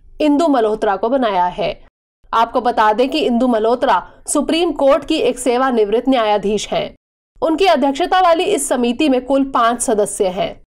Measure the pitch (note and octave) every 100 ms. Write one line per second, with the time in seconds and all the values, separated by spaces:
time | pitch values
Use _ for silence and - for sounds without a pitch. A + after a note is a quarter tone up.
0 | - - D4+ C#4+ E4 C4+ A3 G#3+ A3 F#3+
1 | F3 C4 A#3+ F#3+ F3+ F3+ E3+ - - _
2 | _ _ - A3+ A#3 B3+ A#3 A#3 G#3+ G#3+
3 | C4+ D#4 C4 A#3 B3+ A3+ G#3+ A#3+ C4 F#3
4 | - - - D4 C#4 D#4+ F4 D4 C#4 D4+
5 | D#4+ D#4+ A#3+ - - A#3+ C4 A#3+ G#3 A3
6 | C4 C4 G#3+ G#3+ G3+ G#3+ - F3+ D3 -
7 | _ _ _ - D#4 D#4+ F#4+ D#4 C#4 C#4
8 | F4+ F#4 F4+ E4 F4+ D4+ - C4+ A#3+ A#3+
9 | D#4 C4 B3+ C#4 C4+ C4+ A#3 A#3+ - G#3+
10 | G3 - F#3+ F#3 E3 - -